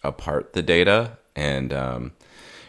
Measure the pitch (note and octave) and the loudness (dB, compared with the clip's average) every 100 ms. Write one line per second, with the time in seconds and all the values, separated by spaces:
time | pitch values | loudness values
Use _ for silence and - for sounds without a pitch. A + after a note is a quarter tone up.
0 | C#2+ - - D2 - - D#2 E2+ F#2 G#2+ | -8 -6 -4 -4 -4 -4 2 4 6 4
1 | A#2 - _ - D2 C#2 C2 C2+ C2 B1 | 2 -6 _ -6 -2 -2 -2 -4 -4 -6
2 | B1+ - _ - - - | -8 -12 _ -20 -20 -20